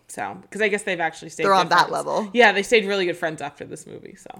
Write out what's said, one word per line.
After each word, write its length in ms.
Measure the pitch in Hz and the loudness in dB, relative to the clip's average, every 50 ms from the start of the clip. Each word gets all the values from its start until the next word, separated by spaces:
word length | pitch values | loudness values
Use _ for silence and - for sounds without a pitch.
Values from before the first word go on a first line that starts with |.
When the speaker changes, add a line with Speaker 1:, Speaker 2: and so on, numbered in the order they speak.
| _ | _
Speaker 1:
So, 340 | - - - - 98 101 185 - _ | -16 -10 -8 -8 -8 -10 -12 -16 _
'cause 140 | - 196 | -4 -2
I 60 | 214 208 | 0 0
guess 160 | 196 202 - | 0 -2 -4
they've 160 | 202 185 165 | -6 -4 -2
actually 300 | 170 160 - - 170 165 | -4 -4 -4 -8 -14 -14
stayed 160 | - - - | -6 -2 2
Speaker 2:
They're 80 | 196 190 | 4 4
on 100 | 190 175 | 4 4
Speaker 1:
good 80 | 165 | 4
Speaker 2:
that 160 | 170 175 160 - | 4 2 2 2
Speaker 1:
friends. 40 | |
Speaker 2:
level. 380 | 156 151 147 147 147 175 214 202 | -2 -4 -4 -2 -2 -2 -2 0
Speaker 1:
Yeah, 200 | 190 240 233 208 | 4 6 6 6
they 100 | 190 196 | 6 2
stayed 220 | 196 - 240 226 196 | 2 2 2 2 4
really 180 | 196 202 196 185 | 2 0 0 0
good 120 | 175 170 | -2 -2
friends 260 | 175 175 160 156 151 | -2 -4 -6 -4 -6
after 220 | 139 147 - - - | -8 -10 -10 -12 -14
this 200 | - - 156 - | -14 -14 -16 -16
movie, 300 | - - - - - - | -16 -18 -16 -16 -18 -20
so. 160 | - - - - | -20 -20 -18 -16